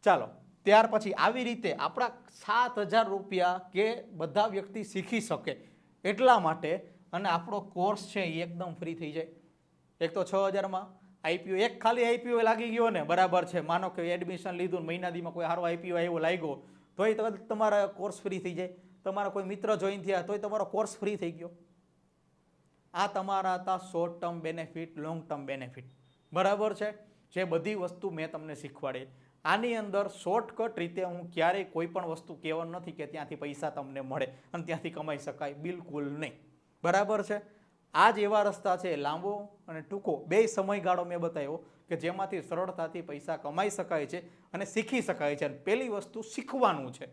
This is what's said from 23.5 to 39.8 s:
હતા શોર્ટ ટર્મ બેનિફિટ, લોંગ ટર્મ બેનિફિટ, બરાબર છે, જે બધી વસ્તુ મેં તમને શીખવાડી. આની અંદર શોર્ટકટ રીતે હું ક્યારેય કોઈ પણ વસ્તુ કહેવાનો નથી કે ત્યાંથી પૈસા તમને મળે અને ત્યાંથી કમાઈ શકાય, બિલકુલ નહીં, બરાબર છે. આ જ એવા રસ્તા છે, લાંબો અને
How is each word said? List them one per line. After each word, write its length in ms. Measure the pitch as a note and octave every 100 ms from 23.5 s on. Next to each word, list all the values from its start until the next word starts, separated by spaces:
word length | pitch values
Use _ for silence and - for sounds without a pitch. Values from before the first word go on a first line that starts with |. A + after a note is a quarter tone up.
| F3+
હતા 220 | F#3 F#3 F#3
શોર્ટ 280 | E3+ E3+ E3+
ટર્મ 220 | E3+ E3+
બેનિફિટ, 560 | D#3+ E3 D#3+ E3 E3 D#3+
લોંગ 240 | D3+ E3
ટર્મ 220 | D#3+ D3 C3+
બેનિફિટ, 440 | C3+ B2 C3 B2+ _ _ _ _
બરાબર 420 | E3 F#3+ G3+ G#3+ G3
છે, 100 | G#3 G#3 - _ _
જે 120 | F3+ F#3
બધી 320 | E3 E3 G#3+
વસ્તુ 300 | F3+ F3 G3
મેં 180 | E3 D#3+
તમને 260 | D#3+ D#3 D3
શીખવાડી. 520 | C#3+ - C#3 B2+ C3+ - _ _ D#3
આની 300 | G3 A#3+ A#3
અંદર 320 | G#3 G3 G3 -
શોર્ટકટ 540 | F3+ G#3 - - A3+ A3+
રીતે 260 | E3+ E3+
હું 260 | F3+ F3 E3+ E3+
ક્યારેય 360 | E3 G3 F#3
કોઈ 140 | D#3+ E3+
પણ 220 | F3+ F3
વસ્તુ 260 | E3 - D3+
કહેવાનો 380 | D#3 D#3 E3 F3
નથી 180 | E3+ -
કે 100 | D3
ત્યાંથી 320 | D#3 D3 D3+
પૈસા 280 | D3 C#3+ D#3
તમને 300 | D3 C3+ C3+
મળે 260 | C3 C3 C3 - _
અને 100 | F3
ત્યાંથી 280 | E3+ D#3+ E3
કમાઈ 320 | D3+ D#3 C#3+ D3
શકાય, 280 | C3 D3 C#3+
બિલકુલ 420 | D#3+ F3+ F3 C#3+ C#3+ D3
નહીં, 140 | D#3 - _ _ _ _
બરાબર 400 | E3+ F#3 G3+ G#3+
છે. 140 | G3 G#3 G#3 _ _ _ _
આ 180 | - C4
જ 140 | G#3 G3+
એવા 160 | G#3+
રસ્તા 320 | G#3 G3 G3 F3+
છે, 140 | F3 D3+
લાંબો 340 | C#3+ D#3+ F#3+ G#3 G3+ - -
અને 140 | D#3+